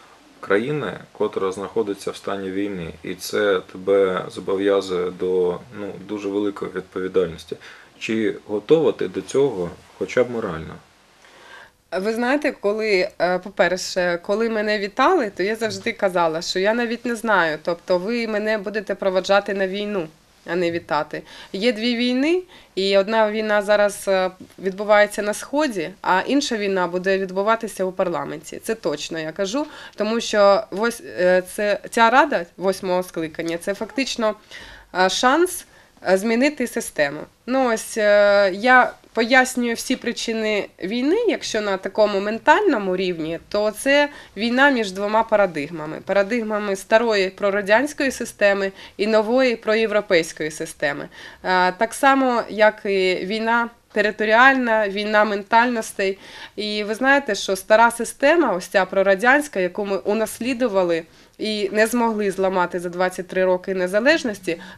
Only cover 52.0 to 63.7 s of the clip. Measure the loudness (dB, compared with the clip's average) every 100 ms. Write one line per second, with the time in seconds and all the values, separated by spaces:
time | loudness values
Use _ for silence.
52 | 2 4 2 0 -2 2 4 2 -2 0
53 | 2 0 -2 -4 0 0 -2 -8 _ -2
54 | 0 0 2 6 6 6 2 2 0 -2
55 | 0 2 2 0 2 4 4 0 -6 -4
56 | -4 -4 -10 -20 -18 -10 -6 -4 -4 0
57 | 2 2 2 -4 -4 -4 2 4 4 2
58 | -8 0 2 4 4 0 0 0 0 2
59 | 2 4 4 2 2 -2 -4 -4 -4 -4
60 | -2 -2 -2 -4 -4 -2 0 2 2 0
61 | -4 _ -20 -8 -6 -2 -2 2 2 2
62 | 0 0 -2 0 0 2 0 -2 -6 -2
63 | -2 -2 -6 0 2 0 -2